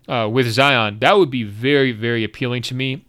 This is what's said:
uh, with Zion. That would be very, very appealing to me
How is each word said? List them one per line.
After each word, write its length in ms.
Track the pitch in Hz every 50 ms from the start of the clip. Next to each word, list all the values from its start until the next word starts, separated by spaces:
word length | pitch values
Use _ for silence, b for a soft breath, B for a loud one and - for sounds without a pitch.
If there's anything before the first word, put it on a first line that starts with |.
| b -
uh, 180 | 135 120 110 107
with 160 | 117 135 123 117
Zion. 480 | 104 127 135 143 135 117 110 104 104 107
That 180 | 123 160 208
would 120 | 202 175 135
be 120 | - 123 110
very, 480 | 101 101 107 123 139 143 139 135 131 117
very 300 | 104 113 117 117 113 110
appealing 380 | 104 - - 131 120 123 123 120
to 120 | - 127
me 280 | 127 135 131 131 - -